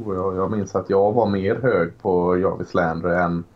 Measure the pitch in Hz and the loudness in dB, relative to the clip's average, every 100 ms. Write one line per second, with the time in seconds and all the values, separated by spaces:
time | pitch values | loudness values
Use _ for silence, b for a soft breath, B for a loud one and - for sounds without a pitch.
0 | 107 92 95 92 95 107 95 98 - 98 | -6 -4 -2 -2 -2 -2 -4 -4 0 2
1 | 101 120 107 98 95 120 131 98 82 - | 2 2 2 0 0 0 0 2 0 -4
2 | 101 90 87 90 92 - 87 92 85 82 | 0 2 2 2 0 -2 -4 -2 0 -2
3 | 87 87 87 85 85 | -2 0 0 -2 -6